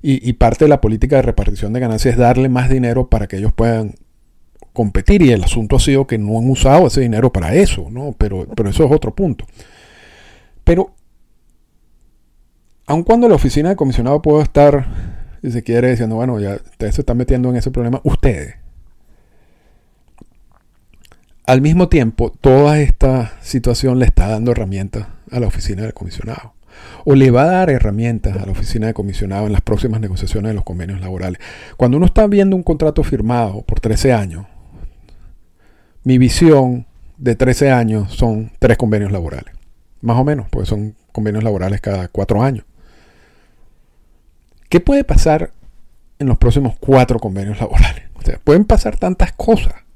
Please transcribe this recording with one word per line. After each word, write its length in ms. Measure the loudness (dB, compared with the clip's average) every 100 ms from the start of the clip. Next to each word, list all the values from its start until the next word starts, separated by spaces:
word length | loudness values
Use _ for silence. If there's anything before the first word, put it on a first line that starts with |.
Y, 260 | -2 -2 -2
y 60 |
parte 320 | 0 0 4
de 40 | 2
la 120 | 4
política 360 | 0 -2 0 2
de 40 |
repartición 500 | 2 0 -2 -2 -4
de 80 | -4
ganancias 360 | -4 -2 0
es 40 | 2
darle 300 | 2 2 0
más 200 | 0 2
dinero 380 | 0 0 -2 0
para 200 | -2 -2
que 100 | -4
ellos 160 | -2
puedan 420 | 0 0 0 -6 -12 _ _ _ _ _ _ -12
competir, 480 | -4 -2 0 2 4
y 100 | 6
el 120 | 4
asunto 340 | 2 0 0 0
ha 20 |
sido 280 | 2 0 0
que 100 | -4
no 200 | -2 -2
han 120 | 0
usado 380 | 2 4 6 4
ese 140 | 2
dinero 300 | 0 2 0
para 240 | 0 0
eso, 340 | 2 2 0 -8
¿no? 240 | -12 -12 -4
Pero, 300 | -4 -4 -8
pero 140 | -4 -2
eso 140 | 0
es 80 | 2
otro 240 | 2 0
punto. 300 | -4 -4 -4 -12 -18 -20 _ _ _ -20 -20 -20 _ _ -4
Pero, 300 | 0 0 -2 _ _ _ _ _ _ _ _ _ _ _ _ _ _ _ _ _ _ _ -4
aun 160 | -4
cuando 260 | 2 4 4
la 60 |
oficina 340 | 4 2 0 0
del 80 | 0
comisionado 440 | 0 0 0 0
pueda 220 | 2 2
estar, 440 | 2 4 4 4 -4 -8 -10 -12 -14 -12
si 100 | -8
se 120 | -8
quiere, 280 | -2 0 2
diciendo, 240 | 0 -2 -4
"Bueno, 220 | -4 -4
ya 160 | -6
ustedes 400 | -8 -14 _ -4
se 60 | -2
están 160 | -2 -2
metiendo 320 | 0 0 0
en 60 |
ese 160 | -2 -4
problema", 300 | -4 -4 -4
ustedes, 520 | -2 0 0 -2 -10 -18 -20 -20 -20 _ _ _ _ _ _ _ _ _ _ _ _ _ -20 _ _ _ _ _ _ _ _ _ _ _
al 160 | 0 2
mismo 280 | 2 2 4
tiempo, 420 | 2 2 -2 -4
toda 480 | 0 4 6 6 4
esta 540 | 2 4 4 2 -4 -12
situación 580 | -6 -4 -2 0 0 2
le 60 |
está 220 | 4 4 2
dando 240 | -2 -2
herramientas 560 | -2 -4 -6 -8 -10 -12 -18 -10
a 80 | -4
la 80 | -2
oficina 340 | -2 -6 -6
del 120 | -8
comisionado, 600 | -10 -14 -12 -12 -14 -16 _ _ -20 -20 -6
o 120 | 2
le 160 | 4 6
va 120 | 4
a 80 | 4
dar 180 | 2 2
herramientas 680 | 2 0 -2 -4 -4 -4 -4
a 80 |
la 60 | -6
oficina 320 | -4 -2 -2
del 100 | -4
comisionado 520 | -4 -6 -6 -6 -4 -2
en 40 |
las 100 | -2
próximas 380 | 0 -4 -2 -4
negociaciones 520 | -6 -6 -4 -4 -4
de 20 |
los 100 | -6
convenios 380 | -6 -8 -10 -10
laborales. 400 | -10 -8 -8 -10 -16 -20 -20
Cuando 220 | -2 0 4
uno 80 |
está 220 | 2 4 4
viendo 280 | 2 2
un 80 | 0
contrato 400 | -2 -2 -2 -2
firmado 600 | -2 -2 -2 -2 -2 -6
por 180 | -4 -4
trece 320 | -2 0 0
años, 320 | 0 -4 -10 -18 -20 -20 -18 -18 -18 -20 -20 -20 -20 _ _ _ _ _ _
mi 160 | 0 2
visión 680 | 2 4 6 6 2 -4 -10 _ -20 -6
de 180 | -4
trece 360 | 0 0 2 2
años 420 | 2 0 -2 -4
son 380 | -2 -2 -2 -8 -2
tres 180 | 0 2
convenios 340 | 0 -2 -2
laborales, 420 | -6 -6 -12 -16 -20 -20 _ _ -10
más 160 | -4 -2
o 60 |
menos, 240 | 0 -4 -4
porque 180 | -6 -4
son 280 | -6 -8 -12 _
convenios 320 | -6 -4 -4
laborales 380 | -4 -4 -4 -4
cada 260 | -6 -6 -6
cuatro 340 | -6 -2 0
años. 240 | 0 -4 -12 _ -20 _ _ _ _ _ _ _ -20 _ _ _ _ _ _ _ _ _ _
¿Qué 100 | 0
puede 240 | 2 0
pasar 480 | 4 4 4 0 -2 -12 -20 -20 -20 _ _ _
en 100 | -2
los 100 | 2
próximos 380 | 4 2 0 -4
cuatro 400 | 2 2 4 -2
convenios 400 | -4 -8 -8 -6
laborales? 460 | 0 4 4 2 -16
O 60 | -4
sea, 180 | -4 -2
pueden 200 | 2 2
pasar 340 | 4 2 2 -2
tantas 360 | -4 0 -2
cosas. 400 | 0 0 2 2 -2 _